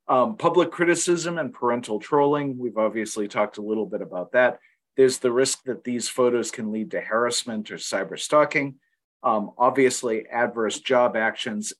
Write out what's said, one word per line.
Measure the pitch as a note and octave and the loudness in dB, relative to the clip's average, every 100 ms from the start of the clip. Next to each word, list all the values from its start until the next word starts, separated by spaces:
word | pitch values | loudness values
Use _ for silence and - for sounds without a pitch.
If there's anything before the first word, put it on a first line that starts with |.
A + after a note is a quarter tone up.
| - | 0
Um, | C3+ A#2 G#2+ | 2 2 2
public | E3+ F3+ E3 | 2 2 2
criticism | - E3+ E3+ - E3+ E3 E3+ | 0 0 2 2 0 -2 -4
and | C3+ | -6
parental | - A#2+ A#2+ B2 G#2+ | -2 -2 -2 -2 -6
trolling, | - D3 C#3+ D3 C#3+ B2+ | 0 2 2 2 -2 -6
we've | B2 G#2 | -6 0
obviously | A2 A2+ G#2 A2 G#2 | 0 0 -6 -4 -4
talked | A2+ G#2 - | -2 -4 -4
a | |
little | G#2 A2 G2 | -4 -2 -2
bit | G2+ | -6
about | F#2 F#2 F2+ | -8 -8 -2
that. | B2 B2 - _ _ _ - | 4 4 2 _ _ _ 4
There's | C3 B2 | 4 4
the | B2+ | 0
risk | A#2+ C3 - | 2 0 0
that | B2+ A2+ | -6 -8
these | - A#2+ - | -4 -6 -4
photos | - B2 A#2+ A2 | 2 2 2 -2
can | - A2 | -6 -6
lead | A2 G2 | -4 -6
to | F2 | -6
harassment | - A2 A#2+ A#2+ A#2+ A2 G#2+ | -2 0 0 -2 -6 -8 -8
or | F2+ | -10
cyber | - G#2 F#2+ - | -6 -4 -4 -8
stalking. | - D3+ D3 D#3 C#3+ C#3 _ _ _ _ | 2 4 4 0 -4 -8 _ _ _ _
Um, | C3 G#2+ G2+ - | 0 0 -2 2
obviously, | B2 B2+ C3 B2 B2 A2 - | 2 4 2 2 -4 -4 -4
adverse | A#2+ A#2+ A2+ A2 - | -2 -2 0 -2 -2
job | - B2 B2 C#3+ | 2 4 4 2
actions. | A2 G#2 B2 G#2+ G#2 | 0 -2 -6 -6 -8